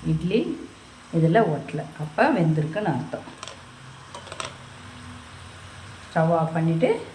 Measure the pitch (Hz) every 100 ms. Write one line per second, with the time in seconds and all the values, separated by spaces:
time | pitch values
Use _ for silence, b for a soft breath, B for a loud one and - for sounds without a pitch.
0 | 160 160 180 214 320 - - - - -
1 | - 170 160 196 196 143 - 151 - -
2 | 151 - 262 247 160 156 151 202 214 123
3 | - 110 - - - - - - - -
4 | - - - - - - - - - -
5 | - - - - - - - - - -
6 | - 170 160 170 160 165 165 165 - 453
7 | -